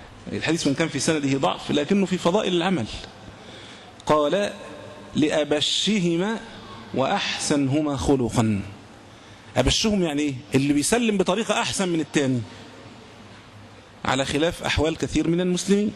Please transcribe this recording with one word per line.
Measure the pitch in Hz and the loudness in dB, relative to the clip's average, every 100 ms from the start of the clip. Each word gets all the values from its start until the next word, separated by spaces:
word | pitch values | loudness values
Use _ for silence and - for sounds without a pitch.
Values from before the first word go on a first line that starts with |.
| - - - | -20 -18 -10
الحديث | 101 143 165 147 | -4 -2 0 0
من | |
كان | 135 160 | 0 0
في | 139 | 0
سنده | 147 156 139 135 | 0 0 0 0
ضعف، | 170 - - | 0 -2 -2
لكنه | 147 147 202 185 | 0 2 2 2
في | 180 | 0
فضائل | 170 196 185 175 | 2 2 2 2
العمل. | 175 170 110 - - - - - - - - - - - - | 2 0 -2 -8 -14 -16 -18 -18 -18 -18 -18 -18 -20 -8 2
قال: | 151 147 185 202 - - - - - - | 2 4 2 -2 -6 -14 -16 -16 -16 -6
"لأبشهما | 131 151 156 147 151 139 - 185 214 175 170 196 226 - - - - - | 0 2 2 2 0 0 0 0 2 2 0 0 -4 -8 -16 -16 -16 -6
وأحسنهما | - 131 196 - - - 147 135 147 151 135 | -2 0 0 -2 -4 0 2 2 2 0 0
خلقا". | 123 135 117 107 110 101 95 - - - - - - - - 123 | 2 2 2 2 2 0 -4 -12 -20 -20 -20 -20 -20 -20 -4 0
أبشهم | 127 - 220 208 | 2 2 2 2
يعني | 170 143 | 2 0
إيه؟ | 147 127 - | -2 -4 -2
اللي | 147 139 | 2 4
بيسلم | 143 139 233 233 202 | 2 2 2 2 2
بطريقة | 185 202 214 220 | 2 0 0 -2
أحسن | 196 - 185 | -2 -2 0
من | 165 | 0
التاني، | 147 160 135 123 110 - - - - - - - - - - - - - - - | 0 0 2 0 -4 -12 -18 -20 -20 -20 -20 -20 -20 -20 -20 -20 -20 -20 -20 -8
على | - 131 | -2 0
خلاف | 135 143 165 165 | 0 2 0 0
أحوال | 156 - 151 160 | -2 0 0 0
كثير | 135 151 156 | -2 0 2
من | 170 | 2
المسلمين. | 180 180 - 202 208 | 2 0 2 2 2